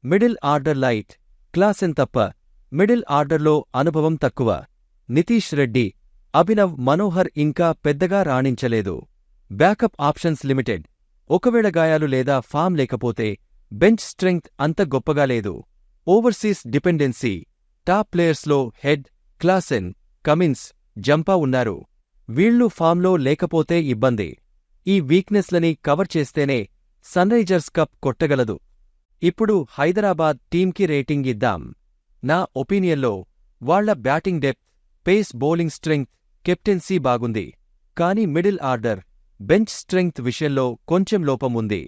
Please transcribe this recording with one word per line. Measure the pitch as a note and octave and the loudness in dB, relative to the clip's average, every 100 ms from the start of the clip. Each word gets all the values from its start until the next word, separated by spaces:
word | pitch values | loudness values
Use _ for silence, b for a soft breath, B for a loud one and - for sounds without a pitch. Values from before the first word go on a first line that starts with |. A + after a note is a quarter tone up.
మిడిల్ | B2+ F#3+ A#3+ A3+ C#3+ | 0 2 2 0 0
ఆర్డర్ | D3 C#3 C#3 | 0 0 0
లైట్, | B2+ A2 - - _ _ _ | 0 -2 -6 -20 _ _ _
క్లాసెన్ | E3+ G3+ G3 F#3 D3 | 0 0 0 -2 -2
తప్ప | C3 B2+ G2 - _ _ _ | -2 0 -2 -4 _ _ _
మిడిల్ | C#3 G3+ A#3+ - | 0 2 2 0
ఆర్డర్లో | C#3 C#3+ D#3+ D3+ D3+ - B2+ | -2 0 0 2 2 0 -2
అనుభవం | D#3 D#3 D#3 D#3+ | 0 0 0 0
తక్కువ. | D#3+ - A#2+ D#2+ - _ _ _ - | -2 0 -2 -2 -6 _ _ _ -2
నితీష్ | C3 E3+ A#3 - | -2 2 0 0
రెడ్డి, | C#3+ C3 A#2 G#2 - _ _ _ | -2 0 0 -2 -6 _ _ _
అభినవ్ | D3 F3 G#3+ F#3+ D3 | 2 2 2 0 0
మనోహర్ | B2+ D#3 G#3 E3+ F3+ - | 0 0 0 0 -2 0
ఇంకా | D3+ C#3+ E3+ D#3 | -2 0 0 0
పెద్దగా | D3+ C#3+ F3+ G3 | -2 0 0 0
రాణించలేదు. | E3+ C3 C3+ A#2+ B2+ A2+ F#2+ E2+ - _ _ _ _ | 0 0 0 -2 -2 -2 -2 -8 -12 _ _ _ _
బ్యాకప్ | G2 E3+ G#3 A3+ - | 2 2 4 -2 0
ఆప్షన్స్ | C#3+ - E3+ D#3 C3+ | -2 0 -2 -2 -2
లిమిటెడ్. | C3+ B2 F#2 D2+ _ _ _ _ | -2 -2 -6 -8 _ _ _ _
ఒకవేళ | F3+ B3 A#3 G#3+ | 2 2 2 2
గాయాలు | E3 D#3+ D#3 D3+ | 2 2 2 2
లేదా | C3 C3 C#3 | 0 0 -2
ఫామ్ | - D3 F3+ E3 | -2 -2 0 0
లేకపోతే | C3 A#2 B2 A2 G#2+ G2 _ _ _ | -2 -2 -4 -2 -4 -6 _ _ _
బెంచ్ | G#2 F#3 A3+ | 2 2 2
స్ట్రెంగ్త్ | - - F#3 F3+ - - | -2 -4 -2 -2 -6 -4
అంత | D3 D#3+ | -4 0
గొప్పగా | F3 C3 C#3 C#3+ C#3 | -2 -2 -2 0 0
లేదు. | A#2+ G2+ D2+ - _ _ _ - | 0 -4 -8 -16 _ _ _ 2
ఓవర్సీస్ | G3+ A#3+ G3+ G#3+ G3 A#2+ | 4 4 0 -2 -4 -2
డిపెండెన్సీ. | A2+ F#3 D#3+ C#3+ A#2 B2 F2+ D#2+ _ _ _ - | -2 0 0 0 -2 -4 -4 -10 _ _ _ -2
టాప్ | F#3+ G#3+ | 0 0
ప్లేయర్స్లో | F3 E3+ D3+ D3+ C#3+ B2 - | 0 0 0 0 0 0 -4
హెడ్, | C#3 D3 C3 _ _ _ | -2 -2 -4 _ _ _
క్లాసెన్, | E3+ F#3 - B2 F2+ - _ _ - | 0 0 0 -4 -4 -12 _ _ 0
కమిన్స్, | D#3 F3 B2+ - _ _ - | 2 2 0 -8 _ _ -6
జంపా | A#2 D3+ E3 F#3+ | 0 0 2 0
ఉన్నారు. | C#3 B2+ A#2 E2 - _ _ _ - | 2 0 -2 -6 -14 _ _ _ -6
వీళ్ళు | A#2 G#3+ A#3+ A#3+ | 2 4 4 2
ఫామ్లో | - E3 F3 F3+ F#3 | 2 2 2 2 2
లేకపోతే | C3 D3+ F3 E3 D3+ E3+ D3+ | 2 0 0 -2 0 0 0
ఇబ్బంది. | A2+ C3 A2+ E2+ - _ _ _ _ - | 0 0 0 -6 -10 _ _ _ _ 0
ఈ | G3 | 0
వీక్నెస్లని | C3+ F3 - G#3 F#3 F3 E3 D#3 | 4 0 2 -2 0 0 0 -2
కవర్ | - D3 G3 | -2 -2 0
చేస్తేనే | E3 C#3 - C#3 C3 G2 _ _ _ - | -2 -4 -2 -2 -2 -4 _ _ _ -6
సన్ | F3+ F#3 | 0 2
రైజర్స్ | A#3 F#3 F#3 - | 2 2 0 0
కప్ | - D#3 _ | -2 -2 _
కొట్టగలదు. | - - D#3 C#3+ A2+ F2 _ _ _ _ _ _ | -6 -2 0 0 0 -4 _ _ _ _ _ _
ఇప్పుడు | E3+ - A3 G3+ C3+ | -4 0 0 0 -2
హైదరాబాద్ | - D3+ F#3 G3+ E3 D#3+ D3 _ | -2 0 0 -2 0 0 -2 _
టీంకి | E3+ F#3 F3 F3+ | 0 0 0 -2
రేటింగ్ | C#3+ B2+ C#3+ C3 | 0 -2 -2 -2
ఇద్దాం. | A2 A#2+ F2+ A#1 - _ _ _ _ | -2 -2 -2 -10 -18 _ _ _ _
నా | B2 E3+ - C3+ | -2 -2 -2 -6
ఒపీనియన్లో | C3+ G3+ F3+ D3+ B2+ G2 F2+ _ _ _ | -2 0 0 0 -2 -4 -12 _ _ _
వాళ్ళ | A#2+ F#3 G#3+ E3+ | 0 0 2 -2
బ్యాటింగ్ | A#2 D3+ F#3+ E3+ | 0 -2 -2 -2
డెప్త్, | C3+ B2 _ _ _ _ - | -2 -4 _ _ _ _ 0
పేస్ | G3+ G3+ A#2+ | 0 0 -4
బౌలింగ్ | C#3+ E3+ E3 - | -2 0 -2 -6
స్ట్రెంగ్త్, | D#3+ D3+ C3 _ _ _ - | -2 -2 -2 _ _ _ -4
కెప్టెన్సీ | F3+ G#3+ F#3+ - F#3 | -2 0 -2 0 -2
బాగుంది. | C3 A#2+ A#2+ G#2+ E2+ _ _ _ _ - | 0 0 -2 -4 -8 _ _ _ _ -4
కానీ | E3+ G3+ G3+ | -2 0 0
మిడిల్ | D3+ F#3 G3 | 0 0 -2
ఆర్డర్, | C3+ B2 A2+ G2 - _ _ _ | -4 -2 -2 -4 -8 _ _ _
బెంచ్ | G2+ F#3 A3 | 2 2 2
స్ట్రెంగ్త్ | - - F#3 F3+ - | -6 -4 0 0 -2
విషయంలో | B2 - D3+ C3+ B2+ A#2 - | -6 -4 -2 0 -2 -4 -2
కొంచెం | F3 F#3+ G#3 | 0 2 0
లోపం | D3 C3 C3 | 0 -2 -2
ఉంది. | A#2 A2 G2 | -2 -2 -4